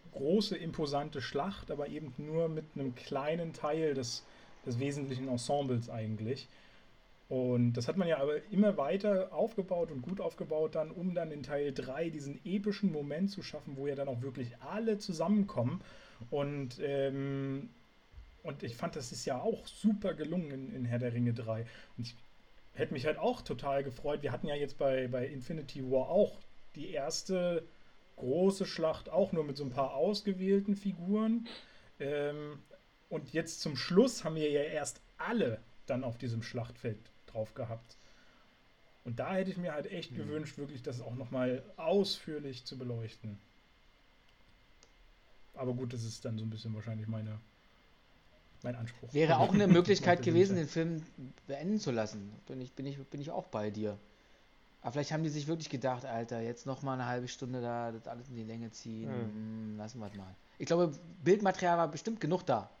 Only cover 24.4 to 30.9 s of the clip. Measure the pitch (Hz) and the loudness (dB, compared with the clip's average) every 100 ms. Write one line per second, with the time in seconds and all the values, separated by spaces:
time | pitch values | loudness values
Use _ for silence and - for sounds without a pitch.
24.4 | 156 147 147 - 139 131 131 127 123 139 | -2 -2 -2 2 4 4 2 0 -2 -4
25.4 | 123 160 143 143 131 131 135 175 196 - | -6 -6 -6 -6 2 4 6 6 6 4
26.4 | - - - 151 139 151 143 165 - 185 | -14 -14 -14 -10 -6 -2 -2 -4 0 2
27.4 | 175 170 160 - - - - - 127 151 | 2 0 -2 -18 -20 -20 -20 -8 0 4
28.4 | 190 196 180 - 160 156 - 165 190 165 | 4 4 -2 0 0 0 -2 2 2 2
29.4 | 147 139 139 123 135 135 175 202 208 185 | -2 -2 -4 0 0 2 2 2 0 0
30.4 | 190 196 202 202 202 | 4 4 4 0 0